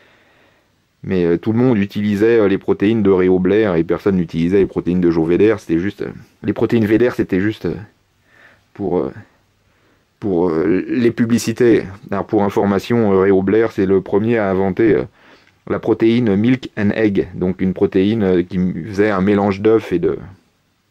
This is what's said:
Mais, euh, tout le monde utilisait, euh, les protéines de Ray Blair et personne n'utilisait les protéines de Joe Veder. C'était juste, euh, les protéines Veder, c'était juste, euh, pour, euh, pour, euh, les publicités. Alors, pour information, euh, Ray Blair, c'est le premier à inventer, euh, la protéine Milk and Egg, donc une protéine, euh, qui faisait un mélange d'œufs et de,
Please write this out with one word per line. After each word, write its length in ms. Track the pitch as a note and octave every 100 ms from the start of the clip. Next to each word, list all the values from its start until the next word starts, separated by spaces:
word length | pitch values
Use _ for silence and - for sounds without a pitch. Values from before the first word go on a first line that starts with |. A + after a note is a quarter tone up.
| _ _ _ _ _ _ _ _ _ _
Mais, 200 | - F#2+
euh, 140 | E2+ F2
tout 140 | -
le 60 | A2
monde 200 | B2+ A2
utilisait, 640 | G2 G#2 G#2 G2+ A2+ A#2
euh, 80 | G2+
les 100 | F#2+
protéines 460 | - G2 G2+ A2+
de 60 | G2
Ray 180 | F#2 F#2
Blair 480 | F#2 F#2 G2+ A2 E2
et 80 |
personne 320 | E2 E2+ G#2 F#2+
n'utilisait 420 | E2 E2 E2+ G2
les 80 | F2+
protéines 340 | F2+ E2+ F2+
de 120 | F2
Joe 160 | E2 D#2+
Veder. 260 | F2 G#2 G#2
C'était 200 | - E2
juste, 240 | G2 -
euh, 80 | - - - _
les 100 | -
protéines 340 | G2 A2 A#2 G#2
Veder, 240 | G#2+ A#2+
c'était 240 | - G2 F#2
juste, 280 | G#2 G#2+ F2+
euh, 80 | F2 A2+ _ _ _ _ _ - _ _
pour, 240 | - G2 F2
euh, 140 | C2 - - _ _ _ _ _ _ _ _ _
pour, 320 | G#2+ E2+ F2+
euh, 340 | D#2+ F#2 F#2 -
les 240 | C3 A#2+
publicités. 720 | A2 A2+ A#2 - A2 A#2+ G2+ F#2 F#2+ -
Alors, 160 | G2 F2+
pour 160 | G#2+
information, 680 | G2+ A2+ G2+ G2 - A#2+ G#2+
euh, 80 | F#2+
Ray 220 | G2 F#2+
Blair, 280 | F#2+ G#2+ A2+
c'est 160 | - F#2+
le 140 | G2
premier 380 | F#2 G2+ A2 A#2
à 120 | G2+
inventer, 420 | F#2+ G2 F#2 A2+
euh, 120 | D#2+ - _ _ - _ _ -
la 80 | G2+
protéine 560 | - G#2+ A2+ A#2+ A#2
Milk 340 | G2 A#2 B2+ - -
and 140 | G#2 -
Egg, 320 | G#2+ F#2+ -
donc 280 | G2 F#2 F2
une 140 | F#2
protéine, 500 | F2+ G2 F#2+ G2 A2+
euh, 180 | F#2+ F2+
qui 160 | F2+ F#2+
faisait 520 | F2+ F2 F#2 G2 G#2+
un 100 | G2
mélange 400 | F#2+ G2+ G2+ G2
d'œufs 320 | A2 A2+ -
et 80 | F2
de, 180 | E2+ C2+ F#2 F#2+ _ _ _ _ _